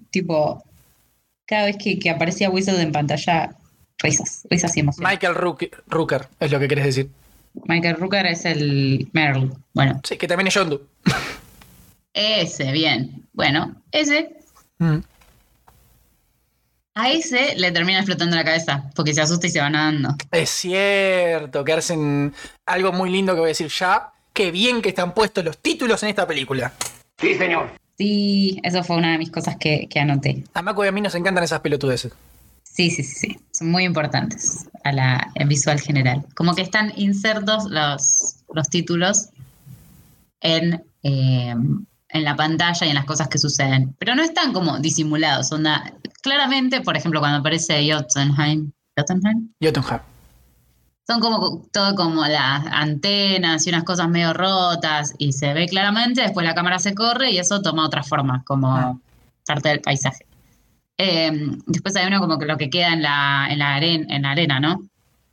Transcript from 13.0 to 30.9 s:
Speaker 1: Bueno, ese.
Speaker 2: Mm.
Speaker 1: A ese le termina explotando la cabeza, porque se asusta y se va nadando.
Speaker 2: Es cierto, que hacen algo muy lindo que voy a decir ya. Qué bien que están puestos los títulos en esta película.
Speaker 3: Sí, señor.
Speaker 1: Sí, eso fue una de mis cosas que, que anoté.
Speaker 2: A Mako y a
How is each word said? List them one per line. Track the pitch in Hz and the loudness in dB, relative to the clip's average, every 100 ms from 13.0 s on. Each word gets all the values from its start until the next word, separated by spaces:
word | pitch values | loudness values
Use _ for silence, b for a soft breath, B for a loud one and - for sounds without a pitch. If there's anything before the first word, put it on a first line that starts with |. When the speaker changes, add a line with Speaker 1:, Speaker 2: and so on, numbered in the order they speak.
| 127 - - | -2 -10 -16
Speaker 1:
Bueno, | - 151 143 - - _ | -2 0 0 -2 -10 _
ese. | 285 294 294 320 - _ _ _ _ | -2 2 0 -2 -10 _ _ _ _
Speaker 2:
Mm. | 165 156 - _ _ _ _ _ _ _ _ _ _ _ _ _ _ _ _ _ _ - | 0 0 -2 _ _ _ _ _ _ _ _ _ _ _ _ _ _ _ _ _ _ -4
Speaker 1:
A | 240 | 0
ese | 320 320 247 269 - | 0 0 0 0 0
le | 180 | 0
termina | 170 175 190 | 2 2 2
explotando | 196 175 170 170 | 0 0 0 0
la | 156 | 2
cabeza, | 165 160 139 - - | 0 0 -4 -4 -2
porque | 151 | 0
se | 147 | 2
asusta | 151 170 175 | 2 2 0
y | |
se | 165 | 0
va | 143 | 0
nadando. | 151 156 151 135 143 - | 2 2 0 -2 -4 -2
Speaker 2:
Es | 170 156 | -2 0
cierto, | - 185 190 202 202 190 185 175 165 147 143 139 | -4 -2 0 2 2 2 2 2 0 -2 -4 0
que | |
hacen | 160 156 165 147 143 143 B B B - | 0 0 -2 0 0 -2 B B B -4
algo | 180 185 | 0 0
muy | 180 185 | 0 0
lindo | 185 190 | 0 2
que | 175 | 2
voy | 165 | 2
a | |
decir | 151 156 | 0 -4
ya. | - 185 202 - _ _ | -2 2 2 0 _ _
Qué | - 190 | -2 -2
bien | 170 240 240 | 2 0 2
que | 202 | -2
están | 180 175 | -2 -2
puestos | 175 214 - | 0 0 0
los | 160 147 | -4 -4
títulos | 311 320 247 226 | -4 -2 0 0
en | 214 | 0
esta | 202 180 | -2 -2
película. | 147 135 135 123 - - - _ _ | -2 -4 -4 -4 -6 -12 -12 _ _
Speaker 3:
Sí, | 170 - | -2 0
señor. | 180 165 127 - _ _ | 0 -2 -4 -12 _ _
Speaker 1:
Sí, | 202 208 202 202 196 190 | 0 2 2 2 2 0
eso | - 180 | -2 -2
fue | 175 170 | 0 0
una | 165 | 2
de | 165 | 0
mis | 165 | -2
cosas | 165 160 147 | -6 -6 -4
que, | 156 151 - | -2 -2 -2
que | 151 | 0
anoté. | 147 139 139 135 135 | 2 2 0 -4 -6
Speaker 2:
A | - | -6
Mako | 180 202 | -4 0
y | |
a | 202 | 0